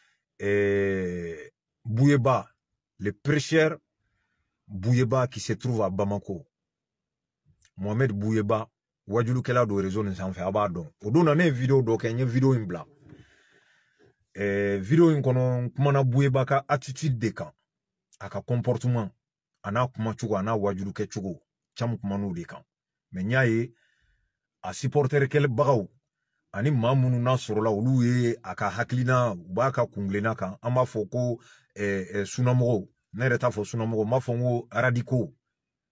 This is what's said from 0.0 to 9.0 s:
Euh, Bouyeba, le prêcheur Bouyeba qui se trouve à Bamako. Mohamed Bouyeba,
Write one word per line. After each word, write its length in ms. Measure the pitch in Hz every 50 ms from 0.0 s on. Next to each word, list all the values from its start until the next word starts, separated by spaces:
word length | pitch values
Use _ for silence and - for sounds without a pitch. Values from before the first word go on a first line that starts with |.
| _ _ _ _ _ _ _ -
Euh, 960 | 101 101 101 101 101 101 101 101 98 98 98 95 92 90 90 87 87 85 82 78 - - _ _ _ _ _ _ -
Bouyeba, 640 | 117 110 113 135 143 143 139 117 135 127 110 95 - _ _ _ _ _ _ _ _ _ -
le 140 | 95 104
prêcheur 680 | 101 - - 135 151 151 135 - 156 160 156 156 151 - _ _ _ _ _ _ _ _ _ _ _ _ _ _ _ _ _ -
Bouyeba 600 | 101 95 92 110 123 123 127 117 127 131 127 123
qui 120 | - 110
se 140 | - - 113
trouve 300 | - - 127 123 110 107
à 60 | 95
Bamako. 580 | 92 95 101 101 101 101 - - 98 85 - _ _ _ _ _ _ _ _ _ _ _ _ _ _ _ _ _ _ _ _ _ _ _ _ _ _ -
Mohamed 340 | 92 101 107 120 135 120
Bouyeba, 580 | 104 101 101 107 110 110 107 101 110 107 110 - _ _ _ _ _ _